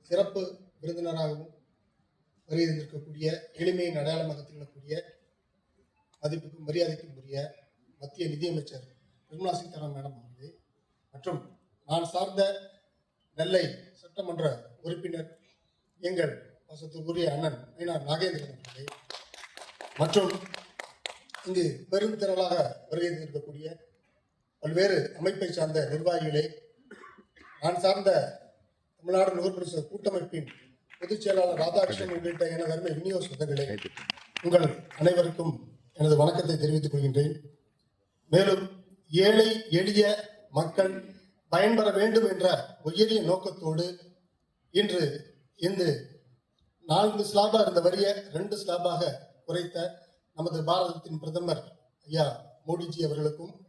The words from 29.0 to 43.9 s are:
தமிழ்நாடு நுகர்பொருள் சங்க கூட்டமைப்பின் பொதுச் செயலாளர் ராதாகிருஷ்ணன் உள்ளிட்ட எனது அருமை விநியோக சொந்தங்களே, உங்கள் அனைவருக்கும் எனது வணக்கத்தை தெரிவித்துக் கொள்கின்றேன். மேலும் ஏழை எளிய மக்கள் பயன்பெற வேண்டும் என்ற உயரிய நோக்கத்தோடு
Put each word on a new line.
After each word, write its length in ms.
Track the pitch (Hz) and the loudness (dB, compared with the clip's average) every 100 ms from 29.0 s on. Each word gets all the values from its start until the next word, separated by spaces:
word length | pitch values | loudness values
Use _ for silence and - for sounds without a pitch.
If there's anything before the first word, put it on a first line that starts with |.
தமிழ்நாடு 300 | 170 190 190 | 0 4 4
நுகர்பொருள் 340 | 180 185 185 175 | 2 -2 -2 -6
சங்க 180 | 165 151 | -6 -6
கூட்டமைப்பின் 640 | 202 202 185 165 160 139 - - _ _ - | -4 -2 -2 -6 -8 -10 -14 -20 _ _ -14
பொதுச் 220 | 180 214 | -6 -4
செயலாளர் 380 | 202 190 180 156 | 2 2 2 2
ராதாகிருஷ்ணன் 520 | 160 - - 202 185 | 2 2 2 0 -4
உள்ளிட்ட 380 | 170 170 165 165 | -4 -4 0 0
எனது 240 | 165 160 | 0 -2
அருமை 200 | 160 175 | -2 -2
விநியோக 340 | 151 180 185 - | -4 -2 -4 -4
சொந்தங்களே, 500 | 135 147 139 139 104 98 - - - - - | -6 -2 -2 -2 -4 -10 -14 -12 -12 -10 -6
உங்கள் 240 | 170 175 156 - - - | -2 0 -2 -4 -14 0
அனைவருக்கும் 540 | 165 180 165 - 160 120 - - _ | 2 4 0 0 -6 -6 -12 -20 _
எனது 240 | - 151 151 | 0 4 6
வணக்கத்தை 400 | 151 170 151 160 | 4 2 0 0
தெரிவித்துக் 380 | 151 156 147 | 2 0 0
கொள்கின்றேன். 400 | 143 139 135 147 143 - - _ _ _ _ _ _ _ | 0 0 2 0 -2 -12 -20 _ _ _ _ _ _ _
மேலும் 320 | 165 196 190 - - - - _ | 6 6 4 0 -12 -20 -20 _
ஏழை 540 | 160 196 214 220 220 - | 4 8 8 6 4 0
எளிய 320 | 165 196 208 208 208 - - - | 2 4 4 4 4 -4 -16 -6
மக்கள் 420 | 139 165 - 190 190 - - _ _ _ | -2 -2 2 0 0 -10 -20 _ _ _
பயன்பெற 420 | 170 202 226 214 | 4 4 4 4
வேண்டும் 380 | 196 214 220 214 | 4 4 6 4
என்ற 480 | 185 180 156 - - | 4 2 2 -2 -8
உயரிய 400 | 156 175 214 220 | -6 2 4 4
நோக்கத்தோடு 640 | 165 185 202 - 160 160 175 | 2 0 0 -6 -4 -2 -2